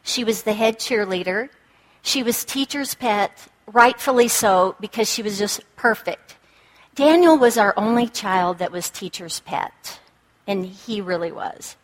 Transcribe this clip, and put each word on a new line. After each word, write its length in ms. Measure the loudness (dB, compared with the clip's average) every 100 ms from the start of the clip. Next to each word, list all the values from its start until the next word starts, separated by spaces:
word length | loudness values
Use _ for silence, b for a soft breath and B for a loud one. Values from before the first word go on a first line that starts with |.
She 240 | -6 -4 -2
was 180 | -2
the 80 | -2
head 280 | 0 0 -2
cheerleader. 680 | -4 -2 -2 -4 -4 -4 -6 _ b b b b
She 220 | -4 -2
was 200 | -2 -4
teacher's 500 | -6 -6 -4 -4 -8
pet, 540 | -4 -2 0 -2 -6 -20 _ 0
rightfully 560 | 4 4 4 0 2 2
so, 480 | 2 2 4 2 -2
because 280 | -10 -4 -4
she 140 | -4
was 140 | -6 -4
just 240 | -4 -6 _ -2
perfect. 580 | 0 0 -6 -10 _ -20 b b b b b 2
Daniel 420 | 6 8 8 6
was 200 | 6 4
our 160 | 2 2
only 320 | 0 0 0
child 480 | -4 -2 0 0 -2
that 160 | -6
was 160 | -6 -10
teacher's 500 | -10 -12 -12 -12 -12
pet, 600 | -8 -8 -8 _ -20 -20 _ _ _ _ -6
and 200 | -6 -6
he 340 | -14 -10 -8
really 320 | -6 -6 -6
was. 460 | -8 -12 -12 -18 -20